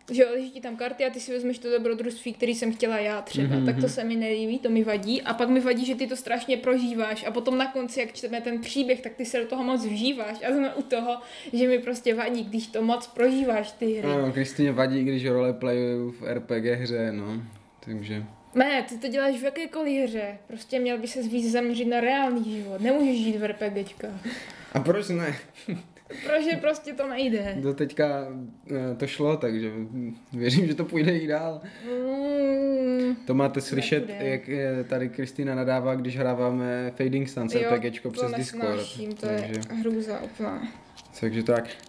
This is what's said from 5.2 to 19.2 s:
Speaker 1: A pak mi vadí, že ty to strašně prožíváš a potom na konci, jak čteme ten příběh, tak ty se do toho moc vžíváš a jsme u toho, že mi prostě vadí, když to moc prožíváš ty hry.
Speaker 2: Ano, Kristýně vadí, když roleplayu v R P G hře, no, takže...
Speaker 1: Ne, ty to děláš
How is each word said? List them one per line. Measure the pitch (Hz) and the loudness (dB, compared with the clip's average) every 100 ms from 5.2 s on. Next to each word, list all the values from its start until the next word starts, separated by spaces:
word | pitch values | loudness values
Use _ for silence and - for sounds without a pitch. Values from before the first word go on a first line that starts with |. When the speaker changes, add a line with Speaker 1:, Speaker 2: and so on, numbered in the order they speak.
Speaker 1:
A | - | 0
pak | - 240 | 0 4
mi | 262 | 4
vadí, | 247 240 247 | 6 2 2
že | |
ty | 247 254 | 0 -2
to | 254 | -4
strašně | - 233 233 240 | -2 -2 0 0
prožíváš | 254 254 247 226 214 214 196 | 2 2 2 0 -2 -2 -2
a | |
potom | 240 240 254 | -2 0 2
na | 269 | 0
konci, | 262 247 269 | -2 -4 -2
jak | 240 | -4
čteme | - 240 233 | -6 -6 -4
ten | 240 233 | -4 -4
příběh, | 233 277 247 254 | -2 -2 2 0
tak | 240 | 0
ty | - | -8
se | 233 247 | -4 -2
do | 233 | -2
toho | 262 | -2
moc | 254 262 220 | 0 0 0
vžíváš | 208 247 262 214 226 | 0 0 0 -4 -4
a | 254 | 0
jsme | 277 269 | 2 2
u | - | -2
toho, | 277 233 240 240 - - 302 | -2 -2 0 -4 -8 -16 -4
že | 240 254 | 2 4
mi | 247 | 4
prostě | 240 240 240 | 2 0 2
vadí, | 226 226 240 | 2 0 -2
když | 202 220 220 | -2 -4 -2
to | 220 | 0
moc | 226 240 - | 2 2 -2
prožíváš | - 247 262 262 214 208 | 4 4 6 4 2 0
ty | - 226 | -2 0
hry. | 214 147 | 0 2
Speaker 2:
Ano, | 143 131 | 2 2
Kristýně | 131 135 - 147 | 2 0 2 2
vadí, | 127 131 135 | 4 4 4
když | 131 135 131 | 2 2 2
roleplayu | 123 127 120 127 123 123 123 120 | 4 2 2 0 2 2 0 -2
v | 120 | -6
R | - 120 | -6 -4
P | 117 117 | -2 0
G | 113 | 2
hře, | 120 123 117 113 | 0 0 0 0
no, | 104 104 113 113 - - _ | -2 -4 -6 -8 -16 -20 _
takže... | - 107 104 107 107 - - | -10 -8 -4 -6 -6 -14 -4
Speaker 1:
Ne, | 247 277 269 226 | 2 4 2 -2
ty | 233 | -6
to | 269 | -4
děláš | 269 | 0